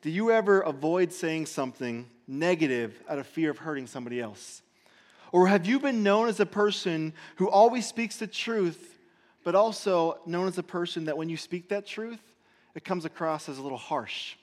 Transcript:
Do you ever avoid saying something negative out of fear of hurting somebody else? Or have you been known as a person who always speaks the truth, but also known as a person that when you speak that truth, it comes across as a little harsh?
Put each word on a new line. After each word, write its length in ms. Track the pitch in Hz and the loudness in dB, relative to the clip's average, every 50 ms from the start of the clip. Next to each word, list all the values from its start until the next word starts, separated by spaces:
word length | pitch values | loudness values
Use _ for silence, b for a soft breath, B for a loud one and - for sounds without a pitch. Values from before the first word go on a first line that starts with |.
| _ | _
Do 80 | 151 | -4
you 200 | 160 180 220 226 | -2 0 2 4
ever 300 | 226 226 214 196 202 190 | 4 4 6 6 4 4
avoid 520 | 185 160 147 135 143 156 165 180 185 170 180 | 4 2 -4 -2 -2 0 2 2 2 0 0
saying 340 | - - 165 160 160 156 | -4 -4 -2 -2 -2 -4
something 600 | 147 - - 139 131 120 - 131 123 117 117 123 120 _ _ _ | -6 -4 -4 -4 -4 -4 -6 -6 -6 -6 -6 -10 -14 _ _ _
negative 680 | - 135 139 160 175 180 165 160 143 127 120 117 110 - - - - | -10 -6 -2 0 0 2 2 2 2 2 0 -2 -4 -6 -12 -10 -6
out 100 | 156 143 | -6 -6
of 80 | 135 | -6
fear 240 | - - - 160 156 | -8 -4 -2 0 0
of 80 | 143 - | -2 -4
hurting 280 | - 160 151 139 131 | -6 -8 -6 -6 -8
somebody 340 | 117 - 139 123 120 120 123 | -8 -10 -10 -10 -6 -6 -6
else? 420 | 120 110 104 95 - - - - _ _ b b b b b b b b b b b b | -6 -6 -10 -14 -18 -18 -20 -20 _ _ b b b b b b b b b b b b
Or 160 | b 180 180 185 | b 6 6 8
have 180 | 202 202 165 | 6 4 4
you 120 | 185 240 277 | 2 0 2
been 240 | 269 285 262 226 208 | 2 0 0 2 4
known 260 | 196 196 214 226 233 | 4 4 4 4 2
as 120 | 214 196 | 2 2
a 60 | 208 | 0
person 680 | 165 - 208 208 208 202 - - 185 165 160 160 160 156 B B B B | 0 2 2 2 2 2 0 -2 -2 -2 -2 -2 -4 -6 B B B B
who 140 | - 180 202 | -2 -2 2
always 360 | - 196 214 240 233 254 220 | 6 8 8 8 6 2 -4
speaks 300 | - - - 233 220 - | -4 -4 -4 -4 -4 -4
the 100 | - 226 | -8 -10
truth, 720 | 202 - - - 226 226 220 190 170 156 - - - - _ b b b b b b b b _ | -10 -8 -8 -6 -2 0 0 0 0 -2 -6 -16 -20 -20 _ b b b b b b b b _
but 100 | 175 170 | 0 4
also 640 | 190 208 226 214 - - 208 185 175 165 165 160 - - | 4 4 4 2 -4 -2 0 2 2 2 2 -2 -4 -8
known 220 | 170 165 175 185 190 | -6 -4 -2 -2 -2
as 80 | 180 | -2
a 60 | - 170 | -4 -8
person 420 | - - 180 170 170 - 175 160 | -6 -4 -6 -4 -4 -4 -6 -4
that 120 | 156 151 | -4 -4
when 120 | 151 160 165 | -4 -4 -6
you 80 | 165 | -6
speak 320 | 156 - - - 180 170 _ | -8 -8 -8 -8 -10 -6 _
that 180 | 202 202 202 | -6 -6 -6
truth, 340 | - - - 220 226 233 220 _ _ _ b b b b b b b b | -8 -10 -10 -10 -10 -10 -14 _ _ _ b b b b b b b b
it 100 | 156 _ | -16 _
comes 200 | - 190 180 156 | -4 -4 -4 -4
across 440 | 160 - - 175 160 156 151 - - | -8 -8 -4 -2 -2 -2 -2 -6 -10
as 100 | 143 131 | -12 -10
a 40 | 135 | -8
little 160 | 139 135 120 | -8 -8 -10
harsh? 580 | - - 156 143 113 - - - - - - _ | -8 -4 -4 -4 -4 -4 -10 -10 -10 -12 -14 _